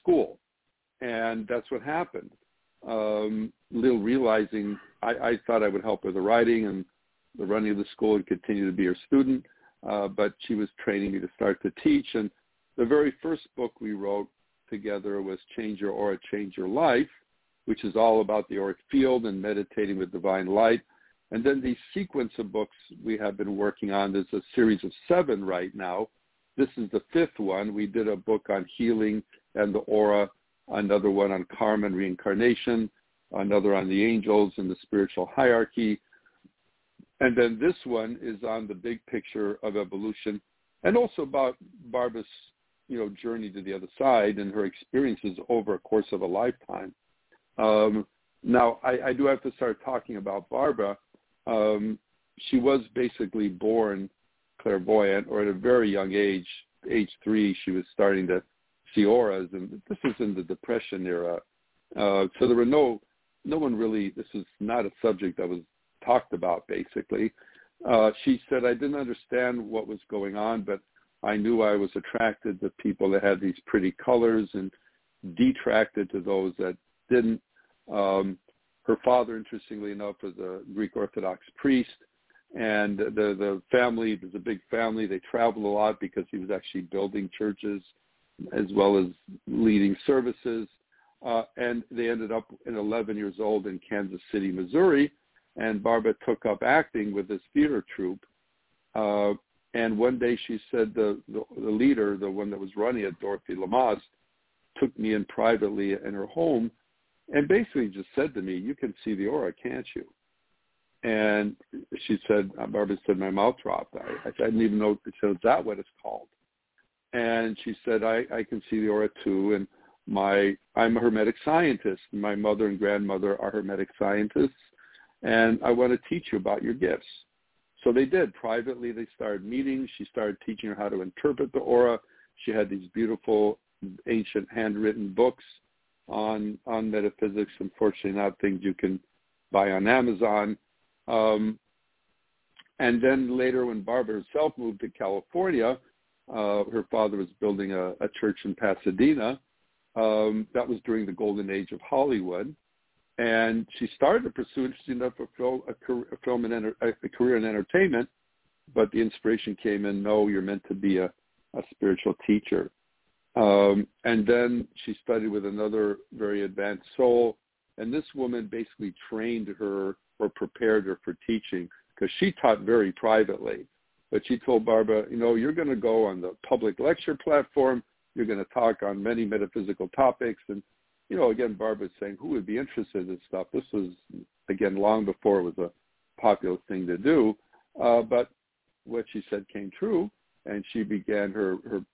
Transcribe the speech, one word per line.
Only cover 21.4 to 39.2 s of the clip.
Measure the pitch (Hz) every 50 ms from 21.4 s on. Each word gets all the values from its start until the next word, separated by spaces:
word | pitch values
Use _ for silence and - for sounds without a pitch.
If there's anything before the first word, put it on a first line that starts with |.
| 117
then | 139 139 135
the | 127 127 120 - - - -
sequence | 196 196 - - 139 120 110 - -
of | 110 98 98
books | 107 104 - _ _ _ _ - - -
we | 113 110 107
have | 107 101 101
been | 98 101 101 98
working | 98 104 104 - - - 101
on, | 98 101 98 98 95
there's | 98 92 - -
a | 98 - - -
series | 127 117 113 107 92 -
of | 87 - - - -
seven | 170 180 175 139 113 98 98
right | 95 92 90 90 95 -
now. | 104 95 90 90 98 113 - _ _ _ _ _ _ _ _ _
This | 135 135 - -
is | 127 113 95 -
the | 104 - _ -
fifth | 165 170 - - -
one. | 104 98 92 98 104 107 101
We | 104 107 101
did | 98 117 107
a | 107 104
book | 95 - 110 110 101 - -
on | 101 98 92 - -
healing | - 120 117 117 110 107 107 104 107 - _ _ _ _ _ -
and | 107 104 104 95
the | 107
aura, | - - 107 107 107 104 104 104 101 98 - _ _ _ _ _ _ -
another | - 104 104 98 101 101 95 104
one | 98 98 101 98 95
on | 92 90 - -
karma | - 117 107 107 107 104
and | 104 92
reincarnation, | 92 98 92 92 - - 101 98 101 117 123 117 - - 123 117 113 110 104 - _ _ _ _ _ _ _ -
another | 98 98 101 101 101 95 104 98
on | 95 95 92
the | 95 98 104
angels | 117 117 110 98 110 104 104 104 95 -
and | - 95 92
the | 92 - -
spiritual | - - 101 98 - - 92 90 - -
hierarchy. | 135 135 123 117 113 110 - - 120 113 107 104 - _ _ _ _ _ _ _ _ _ _ _ _ _ _ _ _ _ _ _ - _ _ _ -
And | 135 127 120
then | 123 120 117 113 110
this | 135 175 180 - -
one | 131 120 113 110 113 120 - -
is | 117 110 98 120
on | 113 110 113 110 104
the | 101
big | 90 95 120 117 113 -
picture | - - 110